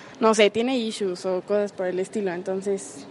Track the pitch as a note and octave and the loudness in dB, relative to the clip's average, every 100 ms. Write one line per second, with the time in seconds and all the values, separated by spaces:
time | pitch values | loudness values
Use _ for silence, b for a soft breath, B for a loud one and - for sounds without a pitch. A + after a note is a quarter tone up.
0 | B B A3 G#3+ G3+ A3 A#3+ C4 A3 - | B B 4 6 4 4 0 0 -2 -2
1 | G3 F3+ F#3+ F#3 - G#3 G3+ - F3+ F3+ | -4 -2 -2 -2 0 0 0 -4 -4 -2
2 | F#3+ A3 F#3+ F3 F#3+ F#3+ G3 G3 - - | -4 -2 -4 -4 -4 -4 -2 -4 -6 -16
3 | - | -18